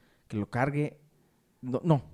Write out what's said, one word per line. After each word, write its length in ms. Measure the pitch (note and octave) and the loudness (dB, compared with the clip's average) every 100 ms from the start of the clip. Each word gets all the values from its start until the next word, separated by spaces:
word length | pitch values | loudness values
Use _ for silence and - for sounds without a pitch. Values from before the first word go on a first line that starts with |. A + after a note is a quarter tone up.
| _ _ - | _ _ -8
que 100 | G#2+ | -4
lo 140 | G2+ | -2
cargue. 480 | A#2 C#3 C#3+ D3 - _ _ _ _ _ _ | 0 0 0 -4 -6 _ _ _ _ _ _
No, 200 | B2+ B2+ | -6 -2
no, 200 | F3 D3 - | 4 2 2